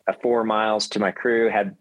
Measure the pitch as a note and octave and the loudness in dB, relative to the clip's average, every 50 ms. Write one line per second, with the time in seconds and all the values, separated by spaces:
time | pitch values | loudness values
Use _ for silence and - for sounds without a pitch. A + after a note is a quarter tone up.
0 | _ - F#2+ - - A#2+ A#2+ A#2 A2+ A2 G#2+ G#2+ A2 A2 G#2+ G#2+ - - - G#2 | _ -4 -4 -2 0 0 0 0 0 0 0 0 0 0 0 -2 -2 -4 -2 -2
1 | G2+ F#2+ F2+ - - B2 A#2 A#2 A2+ A2 G2 G#2 G2+ G2 - - | -2 -2 -2 -2 -2 0 2 2 2 2 2 0 -2 -2 -6 -10